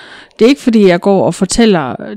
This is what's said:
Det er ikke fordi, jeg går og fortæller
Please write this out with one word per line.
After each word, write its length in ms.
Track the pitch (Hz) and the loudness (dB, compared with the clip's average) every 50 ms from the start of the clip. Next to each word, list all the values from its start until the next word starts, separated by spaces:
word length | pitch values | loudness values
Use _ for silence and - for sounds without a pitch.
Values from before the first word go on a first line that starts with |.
| - - - - - _ _ - | -14 -20 -20 -20 -20 _ _ 0
Det 60 | 214 | 2
er 40 | 254 | 2
ikke 120 | 285 - | 2 0
fordi, 240 | - 247 226 220 202 | 0 0 2 2 4
jeg 140 | 185 170 175 | 2 2 0
går 260 | - 202 196 185 113 | 0 0 0 0 0
og 80 | 143 170 | -2 -2
fortæller 800 | - 196 - - 240 233 220 190 160 139 123 - - - - 208 | -4 -6 -4 0 0 2 2 2 0 -2 -6 -10 -12 -14 -16 -12